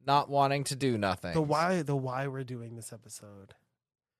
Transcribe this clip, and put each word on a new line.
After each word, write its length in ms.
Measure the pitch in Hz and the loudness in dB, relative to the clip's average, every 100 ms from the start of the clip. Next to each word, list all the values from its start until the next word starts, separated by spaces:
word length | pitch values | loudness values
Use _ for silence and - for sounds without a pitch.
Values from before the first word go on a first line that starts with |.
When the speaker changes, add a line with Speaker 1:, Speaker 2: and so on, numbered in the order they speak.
| 131 | 2
Speaker 1:
not 220 | 143 - | 2 4
wanting 340 | 139 139 143 131 | 4 4 4 -2
to 100 | 131 | 0
do 220 | 139 113 | 2 2
nothing. 360 | 101 90 90 | 2 0 0
Speaker 2:
The 80 | 160 | 0
why, 400 | 147 147 170 185 | 2 2 2 0
the 120 | 143 139 | 0 -2
why 300 | 131 127 139 | -2 -4 -6
we're 160 | 131 | -6
doing 320 | 127 123 117 117 | -8 -10 -10 -12
this 160 | 110 | -14
episode. 640 | 113 110 - 107 101 98 - _ _ _ _ _ _ | -16 -18 -18 -18 -20 -20 -20 _ _ _ _ _ _